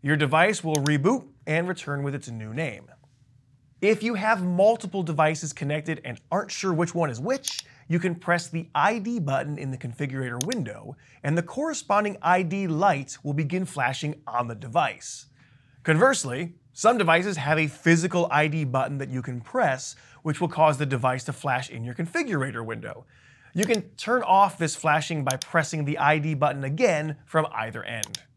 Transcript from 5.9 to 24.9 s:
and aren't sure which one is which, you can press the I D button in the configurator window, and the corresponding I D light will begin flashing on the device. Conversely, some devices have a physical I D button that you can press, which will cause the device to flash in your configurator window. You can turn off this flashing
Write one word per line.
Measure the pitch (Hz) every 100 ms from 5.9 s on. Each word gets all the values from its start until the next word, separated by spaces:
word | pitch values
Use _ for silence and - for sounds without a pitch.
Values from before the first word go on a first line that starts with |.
| 156
and | - 117 _
aren't | 185 202
sure | - 196
which | 165 170
one | 170 160
is | 117
which, | 165 262 - - - - -
you | 170
can | 180
press | 170 - 175 170
the | 165 165 -
I | 180 233
D | 208 240
button | 143 135 143 147
in | 135
the | 127
configurator | 127 117 143 135 127 120 156
window, | 247 120 104 107 139 _ _
and | 143 165
the |
corresponding | 170 - 311 294 - 202 208 196
I | 160 180
D | 180 196 190
light | 156 196 143 131 -
will | 147
begin | 143 147 180 185
flashing | 147 127 131 151 151 -
on | 120 117
the |
device. | 107 120 143 180 - - - - _ _ _ _ _
Conversely, | - 156 254 269 135 127 170 - _
some | - 214 247
devices | 170 165 190 170
have | 139 156
a | 151
physical | - 170 165 175 180 170
I | 143 156
D | 160
button | 139 131 131 143
that | 135
you | 127
can | 123 123
press, | 113 254 190 131 - - - -
which | 156 147
will | 175
cause | 165 156 135
the | 143
device | 131 127 127
to | -
flash | 135 143 127 131
in | 127
your | 117 123
configurator | 170 330 285 165 135 117
window. | 113 113 110 - - _ _ _ _ 165
You | 214
can | 220 - -
turn | - 247
off | - 190 196 -
this | 165 -
flashing | 160